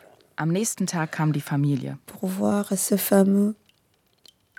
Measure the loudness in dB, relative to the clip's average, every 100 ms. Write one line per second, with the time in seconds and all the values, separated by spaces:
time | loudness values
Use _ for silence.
0 | -12 _ _ -6 -2 0 -2 -4 -4 -2
1 | -4 0 0 0 -2 0 0 0 -4 -10
2 | -16 -8 -6 -2 0 0 -2 -4 0 -2
3 | 4 4 6 4 2 -2 _ _ _ _
4 | _ _ -20 _ _